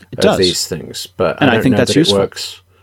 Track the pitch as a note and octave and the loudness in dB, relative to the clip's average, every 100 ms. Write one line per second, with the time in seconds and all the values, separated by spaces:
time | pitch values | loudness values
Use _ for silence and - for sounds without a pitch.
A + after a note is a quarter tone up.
0 | - - G#3 F#3+ F#3 - - E2 - - | -14 -2 0 2 0 -2 -6 -8 -10 -14
1 | - - F2 - C#3+ A#2 - - B2 C#3+ | -12 -2 -2 0 2 2 2 2 2 2
2 | E3+ G3+ G3 - - - _ _ | 2 2 0 -4 -14 -14 _ _